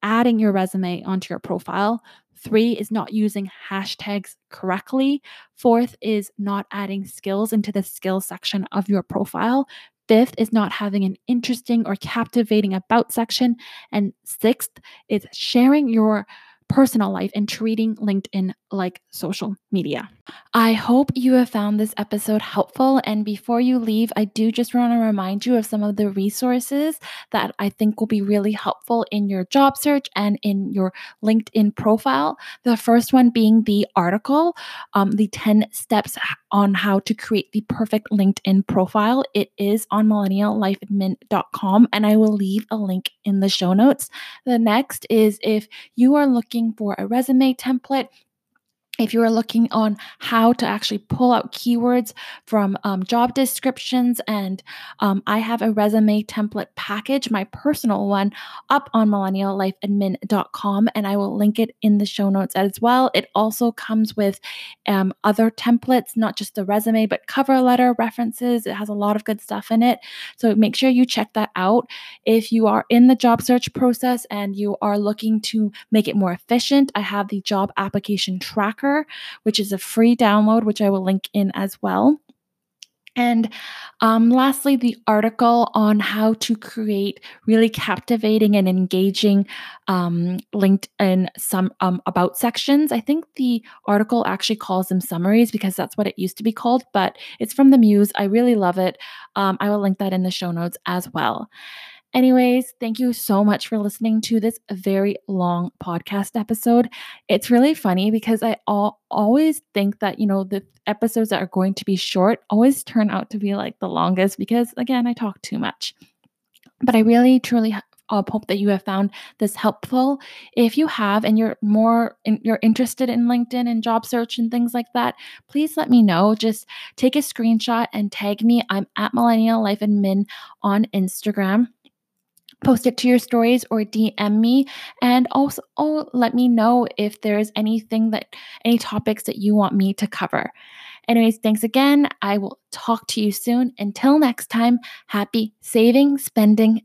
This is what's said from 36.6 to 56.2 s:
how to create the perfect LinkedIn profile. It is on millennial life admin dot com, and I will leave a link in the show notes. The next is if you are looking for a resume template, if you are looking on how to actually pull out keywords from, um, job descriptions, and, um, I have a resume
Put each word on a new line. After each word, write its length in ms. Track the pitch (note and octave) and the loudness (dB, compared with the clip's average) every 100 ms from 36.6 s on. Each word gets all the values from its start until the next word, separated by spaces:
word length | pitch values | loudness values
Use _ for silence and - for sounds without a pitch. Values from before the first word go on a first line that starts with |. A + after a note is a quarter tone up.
| G3+ | 2
how 260 | F#3 G3+ G3 | 0 0 0
to 140 | - | -2
create 380 | G#3+ - G#3+ - | -6 -4 -4 -2
the 100 | G#3+ - | -6 -4
perfect 380 | - A3 G#3+ - | -4 -2 -4 -2
LinkedIn 540 | G#3 G3 - F#3+ F#3+ - | 0 2 0 0 0 2
profile. 580 | F#3+ F#3 G#3+ G#3+ C4 - G#3 | 0 0 0 0 0 -2 -4
It 160 | - - | -4 -4
is 280 | G3+ G#3+ - | -2 -2 -2
on 160 | G3+ G#3+ | 0 2
millennial 500 | G#3 G3 G3 G#3 G#3+ | 2 0 0 0 0
life 220 | G3 G3 | -2 -4
admin 340 | G#3 G3+ F#3+ - - | -4 -2 -2 -4 -4
dot 220 | G3 - | -4 -4
com, 340 | - G3 G#3 A#3+ | -6 2 4 4
and 140 | B3 G#3+ | 2 2
I 100 | G#3+ | 4
will 160 | G#3+ | 4
leave 320 | G#3 F#3+ G#3 - | 0 -2 -4 -6
a 60 | A3 | -6
link 340 | G3 F#3 - - | -4 -4 -6 -8
in 160 | G3+ G3 | -2 0
the 100 | G3 | 0
show 240 | - F3+ | 0 0
notes. 360 | G3 C4 - - - - - B3+ | 4 4 2 -4 -16 -20 -10 -2
The 120 | A#3 | 0
next 480 | A3+ A3 C#4 - - | 2 2 0 -8 -2
is 280 | A3+ G#3+ G3+ | 2 2 2
if 240 | - G#3+ G#3+ - - - | -2 -2 -4 -14 -10 2
you 200 | B3 D4 | 4 4
are 100 | C#4 | 4
looking 480 | A#3+ - A#3 A3+ | 2 -2 -4 -4
for 220 | A3 G#3 - | -4 -6 -4
a 80 | G3 | -2
resume 480 | B3 C4 B3+ C4 | -2 2 2 2
template, 540 | B3+ B3+ B3+ - C4+ C4 _ _ _ _ _ _ _ _ - | 0 -2 -4 -2 -4 -4 _ _ _ _ _ _ _ _ -4
if 160 | A3 | -2
you 80 | A3+ | 0
are 60 | A3+ | 2
looking 380 | A3+ - A3+ A#3 | 0 0 0 0
on 240 | A3 G#3+ G3+ - - | 0 0 -2 -10 -14
how 340 | - A3+ A3+ | -4 2 4
to 120 | A#3+ A#3+ | 2 -2
actually 340 | G#3 - G#3 | -4 -4 -6
pull 340 | - - B3 | -6 0 2
out 180 | A3+ - | 2 -2
keywords 600 | - A#3+ A#3 A#3+ B3 A3 - - - - | -6 -2 0 0 0 -2 -10 -18 -20 -4
from, 320 | A3 G3 G3 G3+ | -2 0 -2 -4
um, 180 | F#3+ | -4
job 300 | F#3 A#3 B3 | -2 0 0
descriptions, 880 | B3+ B3+ - C4 B3+ - B3+ B3 A#3 - | 0 -2 -2 -6 -6 -4 0 0 -2 -4
and, 380 | G#3 F#3+ F#3+ - - - - | -4 -4 -8 -12 -20 -20 -2
um, 200 | G#3 G3 - | 0 0 0
I 120 | G#3+ | -2
have 220 | A3+ A#3 | -2 -2
a 120 | A3 | -2
resume 500 | G#3+ G#3 A3 G#3+ G#3+ | 0 2 4 2 2